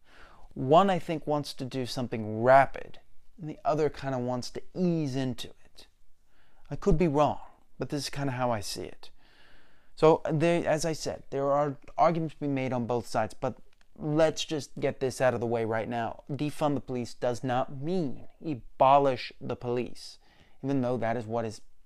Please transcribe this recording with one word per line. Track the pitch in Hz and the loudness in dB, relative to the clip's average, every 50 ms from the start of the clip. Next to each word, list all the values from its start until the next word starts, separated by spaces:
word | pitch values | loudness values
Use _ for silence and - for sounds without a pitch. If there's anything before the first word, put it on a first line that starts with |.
| - - - - - - - - - - - | -20 -20 -20 -20 -20 -20 -18 -18 -16 -12 -8
One, | 139 135 127 156 175 202 196 | -2 2 6 8 8 8 6
I | 185 165 | 4 0
think, | - - 165 151 - | 0 -4 -4 -4 -2
wants | 147 151 147 143 - - | -2 -2 -2 -2 -4 -8
to | - 135 | -8 -8
do | 123 - 131 123 | -6 -4 -4 -4
something | 113 - 135 123 110 131 113 107 107 110 110 | -4 -4 -4 -4 -4 -4 -4 -4 -4 -2 2
rapid, | 117 127 131 139 131 - - - - - - - - - - - - - - - | 6 8 10 8 8 6 2 -6 -8 -10 -12 -14 -14 -14 -14 -14 -14 -14 -14 -12
and | 160 151 | -12 -12
the | - - - | -10 -4 0
other | - 151 151 151 139 | 0 2 2 2 0
kind | - - 143 135 135 | -2 -4 -6 -4 -4
of | 123 | -2
wants | 120 123 127 123 117 - | -2 -2 -4 -4 -6 -8
to | - 123 - - - | -8 -8 -10 -8 -4
ease | 175 185 175 170 160 151 135 127 | 0 0 2 2 2 0 -2 -2
into | 135 135 131 117 - - - | -2 -2 -2 -4 -6 -8 -12
it. | - - - - - - - - _ - - - - - - - - - - - - - - - | -14 -16 -20 -20 -20 -20 -20 -20 _ -20 -18 -18 -18 -20 -20 -20 -20 -20 -20 -20 -18 -16 -12 -10
I | 143 | -6
could | - - 196 165 151 | 0 4 6 6 6
be | 180 160 | 6 4
wrong, | 139 147 147 123 98 - - - - - - - - - | 4 4 4 4 2 -2 -8 -14 -18 -20 -20 -14 -8 -8
but | - - | -6 -4
this | 151 143 - | -4 -6 -4
is | - | -4
kind | - 139 139 139 | -4 -2 -2 -2
of | 123 | -2
how | 123 127 123 | 0 0 0
I | 117 104 | 0 -2
see | 95 - - - | -4 -6 -6 -8
it. | 87 - - - - - - - - - - - - - - - - - - - - - - | -8 -10 -10 -12 -12 -12 -14 -14 -18 -20 -20 -20 -20 -18 -18 -16 -16 -16 -18 -18 -18 -12 0
So, | - 156 156 165 - - - | 6 6 8 8 6 4 0
there, | 165 147 160 170 170 170 - | 0 2 4 4 4 4 2
as | 101 151 156 170 | 2 2 2 0
I | 165 | -2
said, | 156 - - 135 90 - - - | -4 -4 -4 -6 -6 -8 -8 -6
there | - 139 139 139 | -4 0 2 2
are | 139 143 147 147 135 - - - - - | 4 2 2 0 -2 -8 -12 -6 2 4
arguments | 156 170 165 165 160 147 - | 4 4 4 2 -2 -4 -6
to | - | -6
be | 147 143 | -4 -2
made | 139 131 131 127 | 0 0 0 0
on | 127 123 117 | -2 -2 0
both | 107 123 120 - | 0 0 -2 -2
sides, | - - 120 110 107 - | -2 -2 -2 -2 -2 -4
but | - 139 127 - - - - - - - - - - | -4 -4 -4 -4 -4 -12 -20 -20 -20 -20 -20 -12 -8
let's | 160 151 147 160 160 156 151 - - | -4 0 4 4 4 4 4 0 -4
just | - 160 143 - - - 139 | -4 -4 -6 -6 -6 -6 -2
get | 135 139 127 - | -2 -2 0 0
this | 135 127 - - | -2 -2 0 2
out | 135 127 117 | 2 2 2
of | 101 | 2
the | 120 | 0
way | 113 117 117 113 | 0 0 0 0
right | 107 113 113 101 113 | 0 0 -2 -2 -2
now. | 120 117 113 98 - - - - | -4 -4 -4 -4 -6 -10 -10 -8
Defund | 147 120 151 147 - - 156 147 143 | -6 -4 -4 -4 -2 0 0 0 0
the | 127 | -2
police | - - 127 123 117 - - | -4 -6 -6 -6 -6 -6 -6
does | - 127 123 120 - - | -2 -2 -2 -2 0 -2
not | 131 123 127 135 - 143 131 | -2 0 0 0 -2 -4 -6
mean | 143 160 190 190 156 127 117 - - - - - - | -4 -2 0 0 0 -2 -4 -6 -8 -12 -12 -10 -6
abolish | 165 143 113 - - - - 139 131 143 143 139 135 127 - - - - - | -6 -6 -6 -8 -4 2 6 8 8 8 8 8 6 2 0 -4 -10 -12 -10
the | 135 131 120 | -8 -8 -6
police, | - - 123 120 127 113 - 98 - - - - - - - _ - - - - - | -6 -4 -2 -2 -2 -2 -4 -8 -12 -12 -16 -18 -20 -20 -20 _ -20 -20 -20 -16 -8
even | - 135 139 135 | -4 -2 0 0
though | 123 123 127 | 0 0 0
that | 117 113 113 117 | 0 0 -2 -2
is | 123 107 | -2 -4
what | 110 113 117 113 | -4 -4 -2 -4
is | 110 107 - - - - - - | -4 -6 -10 -14 -16 -16 -18 -20